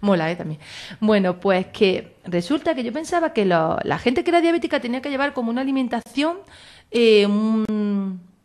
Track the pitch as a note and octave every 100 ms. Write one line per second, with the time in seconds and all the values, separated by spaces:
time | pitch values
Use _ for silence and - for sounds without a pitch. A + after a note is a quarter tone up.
0 | G3+ F3+ D#3+ F3 E3 D3+ - - - F#3
1 | G#3+ G#3 F#3 F3+ G3 F#3 F#3 - G3 F#3
2 | - _ - F3 F3 D4+ E4 C4+ A#3 C4+
3 | D#4+ F4 D#4+ C#4+ G3 E3+ D#3+ - - D3+
4 | A#3+ C4+ E4+ E4+ E4+ E4 E4 C#4+ B3 B3+
5 | C#4 C4+ C#4+ C#4 A#3 A#3+ C4+ C4+ A#3+ A#3
6 | - C4+ D#4 F4+ - - - - _ A#3
7 | A3+ G#3+ G3+ G#3 A3 A3 G#3+ G#3+ G#3 G3+
8 | G3 F#3 - _